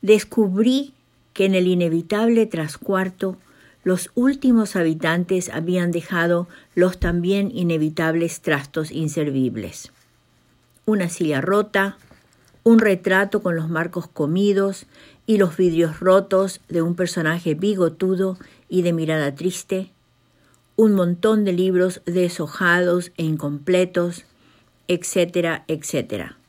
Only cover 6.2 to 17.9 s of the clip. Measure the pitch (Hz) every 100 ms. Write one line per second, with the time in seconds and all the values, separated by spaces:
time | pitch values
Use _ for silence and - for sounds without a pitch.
6.2 | 170 175 175 - _ - 180 180 175 170
7.2 | 170 202 196 - 175 165 156 156 160 160
8.2 | 165 165 - 147 139 - 156 - 156 165
9.2 | 151 135 131 113 90 - - _ _ _
10.2 | _ _ _ _ _ _ - 214 175 -
11.2 | 165 143 135 202 214 202 196 - _ -
12.2 | _ _ _ _ - 226 220 185 185 190
13.2 | 202 208 185 165 160 165 170 175 165 -
14.2 | 147 175 202 196 196 196 - - - _
15.2 | - 214 185 156 180 165 170 156 185 190
16.2 | 196 190 190 - _ 170 165 175 180 -
17.2 | 156 170 170 151 190 202 170